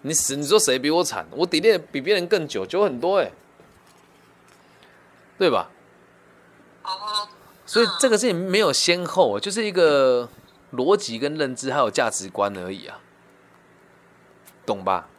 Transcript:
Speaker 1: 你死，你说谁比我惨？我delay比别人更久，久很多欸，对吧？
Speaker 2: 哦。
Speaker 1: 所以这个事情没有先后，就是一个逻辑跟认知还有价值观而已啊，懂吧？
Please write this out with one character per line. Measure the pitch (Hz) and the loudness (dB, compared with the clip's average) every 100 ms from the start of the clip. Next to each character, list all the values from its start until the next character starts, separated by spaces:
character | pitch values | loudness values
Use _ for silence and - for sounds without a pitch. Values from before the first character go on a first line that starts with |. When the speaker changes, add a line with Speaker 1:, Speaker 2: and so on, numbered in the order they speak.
Speaker 1:
你 | 143 | -2
死， | 156 - 139 | -2 -2 -4
你 | 143 | 2
说 | 208 | 4
谁 | - 131 | 4 0
比 | 143 | 2
我 | 165 | 0
惨？ | 175 98 78 | 0 -4 -8
我 | 135 180 | -4 -2
delay | 156 208 190 - | 2 4 2 -2
比 | 139 | -8
别 | 135 | 0
人 | 202 175 | 0 2
更 | 196 147 | -2 -2
久， | 101 | -6
久 | 95 175 | -4 0
很 | 202 123 | 0 0
多 | 170 196 | 0 0
欸， | 120 - _ _ - _ _ _ _ _ _ _ _ - _ _ - _ _ _ _ - | 0 -8 _ _ -20 _ _ _ _ _ _ _ _ -20 _ _ -20 _ _ _ _ 0
对 | 185 | 2
吧？ | 107 87 - _ _ _ _ _ _ _ _ - _ | 2 -2 -14 _ _ _ _ _ _ _ _ -20 _
Speaker 2:
哦。 | - 185 208 208 208 - - - | -12 -10 -6 -8 -8 -16 -20 -20
Speaker 1:
所 | - 214 | -4 0
以 | 226 - | 0 2
这 | 262 | 2
个 | 214 | 2
事 | 247 | 0
情 | 170 | -2
没 | 190 190 | -2 2
有 | 190 | 2
先 | - - 175 | 2 0 0
后， | 170 190 143 101 | 0 2 2 2
就 | 202 | -4
是 | 202 | -4
一 | 214 | -2
个 | 185 160 143 131 123 120 - - _ _ | 2 4 6 4 2 -2 -14 -20 _ _
逻 | 123 139 202 | -2 2 2
辑 | - 113 | 0 -6
跟 | 143 156 | -6 -4
认 | 139 127 | -4 -4
知 | 123 | -4
还 | 143 | 0
有 | 117 | 0
价 | 101 117 | 0 -2
值 | - 95 | -2 -8
观 | - 101 95 | -2 -2 -2
而 | 90 | -10
已 | 98 - | -12 -14
啊， | - _ _ _ _ _ _ _ _ _ _ _ _ _ _ - - | -18 _ _ _ _ _ _ _ _ _ _ _ _ _ _ -20 -12
懂 | - 101 | -6 -4
吧？ | 95 90 - | -2 -2 -4